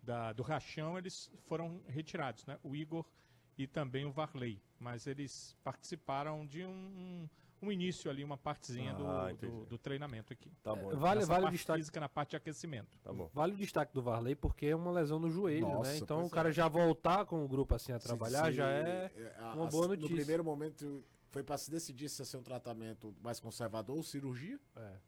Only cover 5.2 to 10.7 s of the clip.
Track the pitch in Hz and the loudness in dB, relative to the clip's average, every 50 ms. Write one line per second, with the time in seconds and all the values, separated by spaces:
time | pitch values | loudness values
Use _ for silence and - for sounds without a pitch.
5.2 | 143 131 - - - - - _ _ 139 127 - - - - 160 - - 135 139 | -4 -8 -8 -12 -14 -16 -18 _ _ -6 -6 -6 -8 -10 -10 -10 -4 -2 -2 0
6.2 | 143 151 156 156 151 147 139 160 180 190 185 190 190 190 196 185 180 185 180 175 | 0 -2 -4 -6 -6 -8 -8 -8 -8 -8 -8 -10 -10 -12 -10 -12 -10 -10 -8 -8
7.2 | 165 156 - - - - - _ - 202 208 180 175 185 175 - - 156 139 135 | -8 -10 -12 -16 -20 -20 -14 _ -2 0 2 2 2 2 0 0 -2 -2 -2 -2
8.2 | 143 147 147 135 - 151 147 - - - 127 120 127 - 101 95 95 - 92 92 | -2 -4 -6 -4 -2 -4 -4 -4 -4 -6 -4 -2 -2 -2 -2 -2 -2 0 0 2
9.2 | 92 92 90 87 - - 117 113 110 107 117 117 _ 139 139 135 147 147 123 110 | 0 0 -2 -4 -4 -6 -6 -6 -8 -8 -10 -8 _ -4 -4 -4 -4 -6 -8 -8
10.2 | 107 - 127 - - - - - _ 110 | -10 -10 -14 -16 -14 -20 -20 -10 _ -2